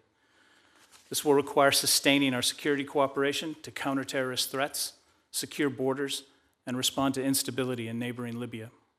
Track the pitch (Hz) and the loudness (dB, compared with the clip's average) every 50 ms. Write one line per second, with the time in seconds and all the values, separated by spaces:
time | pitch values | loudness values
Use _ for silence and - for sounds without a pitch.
0 | _ _ _ _ _ _ _ _ _ _ _ _ _ _ _ _ - _ - - | _ _ _ _ _ _ _ _ _ _ _ _ _ _ _ _ -20 _ -20 -20
1 | _ - 135 - - 151 143 143 139 139 - 151 139 139 - - - 135 - - | _ -6 -6 -2 2 4 4 4 4 2 4 6 6 6 6 4 2 4 2 4
2 | - 147 139 143 139 135 127 123 120 - - - - 151 143 139 139 139 - 151 | 4 4 4 4 4 2 2 0 0 -2 -2 -2 -2 0 0 0 -2 -2 2 2
3 | 139 131 - 139 139 143 143 - 175 160 151 - - 123 - - - 139 135 139 | 2 2 2 0 0 0 0 -2 -4 -6 -8 -10 -12 -14 -10 -6 -4 -4 -2 -4
4 | 131 - - 139 131 127 127 120 - - - 135 139 151 - - - - - _ | -4 -4 -2 -2 -2 -2 -2 -2 -4 -2 0 -2 -2 -2 -2 -4 -6 -6 -8 _
5 | _ _ _ _ _ _ - - - - - - 151 139 123 117 131 135 131 139 | _ _ _ _ _ _ -6 -6 -6 -6 -2 0 0 0 0 0 0 0 0 0
6 | 143 135 135 - - - _ _ _ _ _ _ - 131 123 127 127 - - 143 | -2 -4 -4 -6 -8 -12 _ _ _ _ _ _ -10 -8 -6 -2 -2 -2 0 2
7 | 135 135 127 131 131 135 135 135 - - 120 135 131 127 127 117 113 113 113 117 | 2 2 2 2 2 2 2 2 0 -2 -2 -2 -2 -2 -2 -4 -4 -6 -4 -4
8 | 123 123 120 123 123 120 117 117 120 117 117 110 110 120 _ _ _ _ _ | -4 -6 -6 -6 -8 -8 -6 -8 -8 -8 -8 -10 -12 -12 _ _ _ _ _